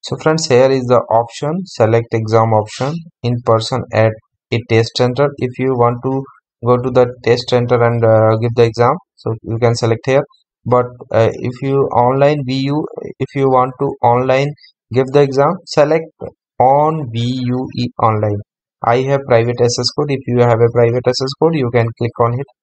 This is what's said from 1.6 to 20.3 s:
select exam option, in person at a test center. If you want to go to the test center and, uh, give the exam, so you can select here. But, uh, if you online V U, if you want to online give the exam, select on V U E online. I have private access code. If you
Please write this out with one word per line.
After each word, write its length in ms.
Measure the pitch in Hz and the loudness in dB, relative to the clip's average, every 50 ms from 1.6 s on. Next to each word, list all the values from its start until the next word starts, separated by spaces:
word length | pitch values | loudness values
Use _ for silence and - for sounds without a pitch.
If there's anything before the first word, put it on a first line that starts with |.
| 185 | -8
select 420 | - - - 117 107 113 117 117 - - | -12 -2 0 0 2 2 0 0 -2 -4
exam 380 | 113 110 107 110 113 113 113 110 | -4 -2 0 2 2 2 4 2
option, 420 | 107 104 104 - - 127 139 160 170 160 165 _ _ | 0 0 -2 -6 -6 -6 -6 -6 -8 -12 -16 _ _
in 140 | - 120 123 120 120 | -6 -4 -4 -4 0
person 360 | - 113 113 110 - 135 123 104 - - | 0 0 0 0 -2 -6 -6 -6 -4 0
at 180 | 110 110 110 110 - _ _ _ _ _ _ | 2 2 2 0 -4 _ _ _ _ _ _
a 80 | 117 113 - | -6 -6 -2
test 240 | _ 117 110 113 - _ | _ 0 0 0 0 _
center. 300 | - 123 123 123 127 143 143 - | -2 -2 0 0 0 -2 -2 -2
If 220 | - 131 123 123 - | -4 -8 -8 -6 -4
you 160 | 127 131 131 | -2 -2 0
want 220 | 120 120 120 123 120 123 | 2 0 0 0 -2 -4
to 200 | 131 131 135 135 - - _ _ _ _ _ - | -4 -4 -4 -6 -10 -18 _ _ _ _ _ 0
go 120 | 117 123 | 0 0
to 120 | 120 123 131 | 0 0 0
the 240 | 123 127 123 120 - - - | 2 2 2 2 0 -6 0
test 260 | 113 120 123 - - | 0 0 0 0 -2
center 300 | 127 123 120 120 123 117 120 | 0 0 0 0 0 2 2
and, 200 | 117 117 117 113 | 0 0 2 2
uh, 340 | 110 110 110 110 110 113 110 | 4 4 4 4 2 2 0
give 140 | 113 123 117 | -2 -2 2
the 80 | 120 117 | 2 2
exam, 300 | 113 - 117 120 123 147 180 _ _ _ | 2 2 0 0 0 0 -2 _ _ _
so 180 | _ _ 113 113 113 - | _ _ -8 -8 -8 -8
you 160 | - 110 113 | -8 -4 0
can 160 | 123 117 117 | 0 0 0
select 240 | 117 - 113 113 107 - | 0 0 -2 -2 -2 -2
here. 180 | - 131 139 147 _ _ _ _ _ _ _ _ | 0 0 0 0 _ _ _ _ _ _ _ _
But, 200 | 117 123 123 120 123 - - - _ | 0 0 0 0 -2 -8 -18 -12 _
uh, 180 | - 110 113 107 - | 0 2 2 2 0
if 280 | - - 120 123 - | -4 -8 -8 -8 -6
you 200 | 139 135 139 139 135 - - 113 120 | -4 -2 0 0 0 0 0 2 2
online 340 | 123 131 135 143 143 151 147 135 | 2 2 4 2 2 2 0 -2
V 100 | 123 131 135 135 139 | -4 -4 -2 -2 -2
U, 180 | 143 151 - - - - - - - _ | -2 -4 -4 -6 -10 -14 -14 -14 -8 _
if 160 | 135 - - | -8 -6 -2
you 160 | 139 135 135 | 0 0 2
want 220 | 131 127 127 135 131 _ | 4 2 2 0 -2 _
to 120 | 143 139 139 - | -4 -4 -4 0
online 460 | - 151 120 123 127 131 131 131 143 147 147 _ - _ _ _ _ _ | 0 2 2 2 2 2 2 2 0 -2 -6 _ -20 _ _ _ _ _
give 140 | 113 123 131 | -2 -2 -2
the 140 | 131 131 143 | 2 2 2
exam, 300 | 143 135 131 135 139 151 185 185 _ | 2 2 2 0 0 0 0 -4 _
select 400 | - - 156 147 151 156 165 160 160 _ _ 180 170 _ _ _ _ _ _ | -4 2 2 2 2 2 -2 -2 -6 _ _ -16 -16 _ _ _ _ _ _
on 520 | 120 127 135 143 151 156 160 160 147 120 113 | 2 4 4 4 2 0 -2 -4 -6 -6 -6
V 280 | 117 117 123 127 131 127 | -4 -4 -4 -4 -4 -4
U 240 | 123 123 127 131 139 - | -4 -4 -4 -6 -6 -6
E 120 | - 123 - _ - | -6 -6 -6 _ -2
online. 380 | - 113 107 107 104 107 104 104 104 _ _ _ _ _ _ _ - | 0 0 0 0 -2 -2 -4 -4 -8 _ _ _ _ _ _ _ 0
I 180 | 113 117 127 | 2 2 2
have 200 | 131 135 139 139 139 | 2 0 -2 -2 0
private 340 | 135 123 117 117 120 117 120 | 2 2 2 2 2 0 0
access 300 | 120 120 120 - 123 - - | 0 0 0 -2 -4 -4 -2
code. 140 | - 147 147 | -4 -4 -2
If 120 | 139 131 - | -4 -6 -4
you 140 | - | -2